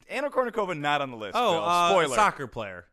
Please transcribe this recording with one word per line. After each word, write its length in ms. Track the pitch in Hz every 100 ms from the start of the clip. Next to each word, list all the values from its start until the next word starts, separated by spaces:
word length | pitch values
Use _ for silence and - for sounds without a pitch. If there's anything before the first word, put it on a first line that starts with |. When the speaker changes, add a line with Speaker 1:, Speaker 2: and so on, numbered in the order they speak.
| -
Speaker 1:
Anna 180 | 214 285
Kournikova 500 | 262 247 220 196 165
not 220 | 147 147
on 100 | 139
the 60 | 120
list, 160 | 104
Speaker 2:
Oh, 180 | 214 240
Speaker 1:
Phil. 120 | 165
Speaker 2:
uh, 240 | 170 175 175
Speaker 1:
Spoiler. 220 | 190 156
Speaker 2:
soccer 320 | 127 202 - 135
player. 380 | 120 104 90 -